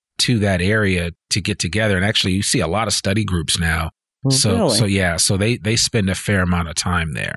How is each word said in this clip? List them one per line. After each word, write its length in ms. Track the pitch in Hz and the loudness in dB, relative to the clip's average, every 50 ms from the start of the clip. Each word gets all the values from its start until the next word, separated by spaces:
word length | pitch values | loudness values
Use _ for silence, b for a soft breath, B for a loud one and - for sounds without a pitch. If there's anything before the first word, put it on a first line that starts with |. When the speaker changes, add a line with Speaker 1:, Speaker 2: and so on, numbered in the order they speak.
| _ _ _ - | _ _ _ -4
Speaker 1:
to 200 | - - 123 107 | 0 0 2 2
that 200 | 104 101 95 87 | 2 2 2 2
area 520 | 87 98 107 110 104 95 92 87 87 85 82 - _ _ | 2 2 2 2 2 2 0 0 -2 -4 -8 -12 _ _
to 100 | - 107 | -4 -4
get 180 | 82 104 101 - | -2 -2 -4 -2
together. 380 | - 87 82 107 110 107 98 | -4 -2 0 0 0 2 2
And 80 | 90 95 | 2 2
actually, 280 | 104 113 - - 101 92 | 0 0 0 0 0 0
you 80 | 98 101 | 0 0
see 180 | - - 131 | 0 0 0
a 60 | 85 | 0
lot 200 | 80 90 107 113 107 | 0 0 -2 -2 -2
of 40 | - | -2
study 320 | - - 98 98 110 104 | -2 -2 0 0 0 0
groups 340 | 95 87 85 78 - - 85 | 0 -2 -2 0 -2 -2 0
now. 320 | 85 82 82 82 82 80 - _ _ _ _ _ - | 0 0 0 -2 -2 -4 -8 _ _ _ _ _ -2
Speaker 2:
Oh, 40 | 135 | 0
Speaker 1:
So, 260 | 131 131 - 107 98 | 0 2 2 2 2
Speaker 2:
really? 200 | - 208 147 107 | 2 2 2 2
Speaker 1:
so 80 | - 113 | 2 2
yeah, 320 | 101 98 98 92 87 82 | 2 2 2 2 0 0
so 200 | - - - 104 | 0 0 0 2
they, 200 | 92 101 113 123 - | 2 2 0 0 0
they 180 | 80 107 113 | -2 -2 0
spend 340 | 113 - - - 113 98 95 | 0 0 0 0 0 0 0
a 40 | 92 | -2
fair 280 | - - - 104 95 90 | -2 -2 0 0 2 2
amount 260 | 87 90 87 85 80 | 2 0 0 -2 -4
of 60 | 80 | -6
time 400 | - - 92 87 85 82 78 65 | -4 -4 -2 -2 -2 -2 -2 -4
there. 220 | 52 50 50 50 | -6 -6 -8 -8